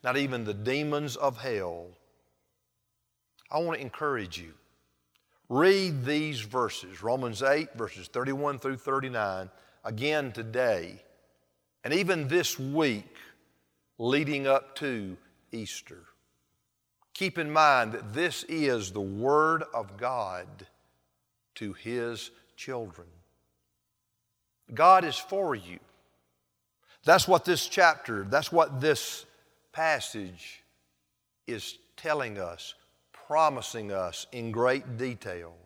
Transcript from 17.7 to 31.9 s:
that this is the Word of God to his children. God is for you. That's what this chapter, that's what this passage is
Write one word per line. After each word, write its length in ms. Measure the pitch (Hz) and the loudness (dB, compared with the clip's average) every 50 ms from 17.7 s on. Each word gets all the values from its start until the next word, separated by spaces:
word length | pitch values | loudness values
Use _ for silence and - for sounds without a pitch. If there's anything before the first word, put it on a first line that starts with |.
| 139 127 117 110 110 | 8 6 4 2 -2
that 200 | 110 - 101 107 | -8 -10 -6 -2
this 300 | 143 170 175 - - - - | -2 0 0 -2 -4 -8 -6
is 420 | 160 160 151 139 127 113 101 92 | -2 0 2 2 2 0 -2 -4
the 80 | 92 104 | -4 -6
Word 640 | 101 95 98 104 117 131 143 151 156 160 165 160 156 - - | -4 -4 -4 -2 2 4 4 6 6 4 2 0 -2 -4 -6
of 240 | 120 110 98 98 98 | -6 -6 -6 -10 -6
God 500 | 117 123 131 123 107 95 92 90 90 92 98 98 95 - _ _ _ _ _ _ _ _ _ _ _ _ _ _ _ _ _ | -4 -4 -2 -2 -4 -4 -6 -8 -10 -12 -16 -20 -20 -20 _ _ _ _ _ _ _ _ _ _ _ _ _ _ _ _ _
to 180 | - 113 104 95 | -10 -10 -10 -10
his 580 | - - 113 120 123 117 117 117 107 - - - - _ _ _ - | -10 -10 -6 -4 -4 -4 -4 -6 -8 -10 -14 -16 -20 _ _ _ -18
children. 500 | - - 135 123 113 101 85 - 87 87 82 85 _ _ _ _ _ _ _ _ _ _ _ _ _ _ _ _ _ _ _ _ _ _ _ _ _ _ _ _ _ _ 127 | -12 -10 -8 -8 -8 -10 -14 -18 -20 -20 -20 -20 _ _ _ _ _ _ _ _ _ _ _ _ _ _ _ _ _ _ _ _ _ _ _ _ _ _ _ _ _ _ 0
God 320 | 113 156 175 190 185 180 | 6 8 10 10 8 8
is 100 | 160 139 | 2 -4
for 400 | - - - 196 196 196 165 135 | -6 -6 -4 -2 -2 0 0 -2
you. 240 | 107 87 87 90 85 - _ _ _ _ _ _ _ _ _ _ _ _ _ _ _ _ _ _ _ _ _ - _ _ | -4 -6 -12 -18 -18 -18 _ _ _ _ _ _ _ _ _ _ _ _ _ _ _ _ _ _ _ _ _ -20 _ _
That's 220 | 131 170 190 - - | 8 8 8 8 6
what 180 | 185 165 - | 4 4 4
this 220 | 175 175 147 - - | 2 0 0 0 -2
chapter, 560 | - - 185 170 156 135 - - 117 101 98 | 4 6 6 6 6 4 -4 -8 -6 -6 -4
that's 280 | 98 113 143 151 - | 2 0 0 0 4
what 300 | - 165 160 139 139 131 | 4 4 4 4 2 0
this 440 | 127 156 147 - - - - - - - _ _ _ _ _ _ _ _ | 2 2 2 2 0 -8 -10 -12 -14 -18 _ _ _ _ _ _ _ _
passage 920 | _ - 160 160 156 131 - - - 113 101 92 90 87 - - - - _ _ _ _ _ _ _ _ _ _ _ _ _ _ _ _ _ | _ -2 0 0 0 0 -2 -6 -8 -8 -10 -10 -12 -16 -18 -20 -20 -20 _ _ _ _ _ _ _ _ _ _ _ _ _ _ _ _ _
is 320 | - 120 107 - - - - _ _ | -10 -8 -8 -8 -12 -14 -14 _ _